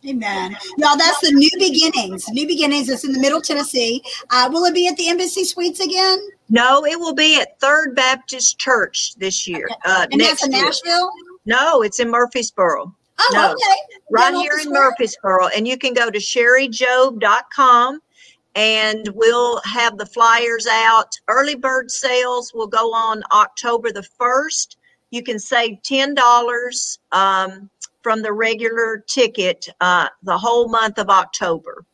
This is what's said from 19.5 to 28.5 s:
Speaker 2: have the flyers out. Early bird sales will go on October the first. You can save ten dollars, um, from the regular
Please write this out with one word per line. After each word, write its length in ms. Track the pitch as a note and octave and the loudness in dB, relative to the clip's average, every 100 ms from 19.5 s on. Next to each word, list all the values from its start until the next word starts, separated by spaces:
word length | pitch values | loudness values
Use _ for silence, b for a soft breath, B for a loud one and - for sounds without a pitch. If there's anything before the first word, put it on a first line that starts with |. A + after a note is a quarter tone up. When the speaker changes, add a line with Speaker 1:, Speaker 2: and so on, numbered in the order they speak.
| A#3 | -2
Speaker 2:
have 340 | G3+ A#3 A#3 G3+ | -6 -2 -2 -2
the 80 | G#3+ | -12
flyers 600 | - A3+ A#3 A#3+ A#3 A3 | 2 4 4 2 -4 0
out. 500 | A3+ A3+ A3+ G#3+ - - | 2 4 4 2 -8 -2
Early 260 | A#3 C#4+ | 0 0
bird 380 | C#4+ C4+ C4 B3+ | -2 -2 -2 -4
sales 600 | - C4+ B3 B3 B3 B3 | -6 -2 0 0 -4 -8
will 140 | A#3 A3 | -8 -4
go 260 | A3 A#3 | 0 0
on 300 | A3+ A3+ A3 - | 0 -2 -4 0
October 640 | G#3 G3+ - A#3+ A#3 A#3 | 2 2 0 -2 -2 -2
the 100 | G3+ | -8
first. 760 | G3 _ B3 B3+ D#4 - - _ _ _ _ | -14 _ 0 0 -2 -6 -8 _ _ _ _
You 120 | A#3+ | -10
can 160 | A#3+ A3 | -6 -8
save 420 | G3 B3 A#3+ G3+ | -2 0 0 -4
ten 320 | - C#4 C4+ | -4 -2 -2
dollars, 840 | C#4 A#3+ A#3+ A#3+ A#3+ B3 B3 - - _ | 2 4 4 2 -4 -6 -8 -10 -12 _
um, 580 | F#3 G3 F#3+ F#3+ F#3+ G3+ _ - _ | 0 2 0 -2 -8 -20 _ -20 _
from 180 | A#3+ A3 | -4 -2
the 120 | A3 | -2
regular 680 | G#3 A3+ | -2 -2